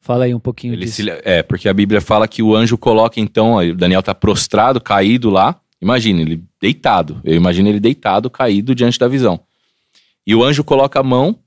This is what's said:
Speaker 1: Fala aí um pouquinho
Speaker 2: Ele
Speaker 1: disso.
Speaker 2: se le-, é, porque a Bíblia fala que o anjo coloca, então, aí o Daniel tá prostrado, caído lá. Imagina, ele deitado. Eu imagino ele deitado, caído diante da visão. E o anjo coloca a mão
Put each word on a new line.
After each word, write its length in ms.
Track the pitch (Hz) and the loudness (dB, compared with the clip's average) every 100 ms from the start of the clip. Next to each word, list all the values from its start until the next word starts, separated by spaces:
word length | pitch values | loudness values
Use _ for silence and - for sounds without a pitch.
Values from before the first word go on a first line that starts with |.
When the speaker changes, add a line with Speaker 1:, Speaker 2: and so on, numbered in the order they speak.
Speaker 1:
Fala 240 | - 123 127 | -4 -2 0
aí 80 | 120 | -2
um 40 | |
pouquinho 340 | 123 123 123 | -6 -10 -10
Speaker 2:
Ele 120 | 117 92 | -8 -8
Speaker 1:
disso. 120 | 107 | -6
Speaker 2:
se 60 | |
le-, 160 | 104 82 | -8 -6
é, 180 | - 90 | -2 0
porque 240 | - - 104 | 0 -4 -2
a 40 | |
Bíblia 260 | 98 101 104 | 0 2 0
fala 260 | - 107 110 | 0 0 0
que 140 | - | -2
o 140 | 110 110 | 0 2
anjo 220 | 113 113 | 2 0
coloca, 420 | - 110 113 117 | 0 2 2 0
então, 380 | 107 - 110 113 | -4 0 2 2
aí 120 | 87 | 0
o 40 | 87 | 0
Daniel 260 | 90 92 | 0 0
tá 100 | 95 95 | -2 -4
prostrado, 640 | 101 98 - 104 113 131 | -2 -2 -2 0 0 0
caído 480 | - 101 98 123 117 | 0 0 2 0 0
lá. 300 | 95 104 180 _ _ | 2 0 -2 _ _
Imagina, 400 | 92 127 113 92 | -2 -2 0 -2
ele 220 | 80 82 87 _ | -2 -6 -12 _
deitado. 580 | 98 151 - 101 78 78 | -4 -2 0 0 -2 -8
Eu 120 | - 82 | -2 2
imagino 320 | 90 87 101 | 2 2 0
ele 100 | 104 | 2
deitado, 500 | 107 139 - 95 120 | 0 -2 -2 -2 -2
caído 440 | - 127 101 113 123 | -4 -2 -2 -2 0
diante 220 | 120 117 | 0 0
da 80 | 123 | 0
visão. 320 | 139 120 85 _ _ _ _ _ _ _ _ - | 0 0 -2 _ _ _ _ _ _ _ _ 0
E 80 | |
o 100 | 110 | 2
anjo 200 | 123 143 | 2 0
coloca 360 | 147 139 139 143 | 0 2 2 0
a 40 | |
mão 340 | 135 127 147 226 | 0 2 0 -2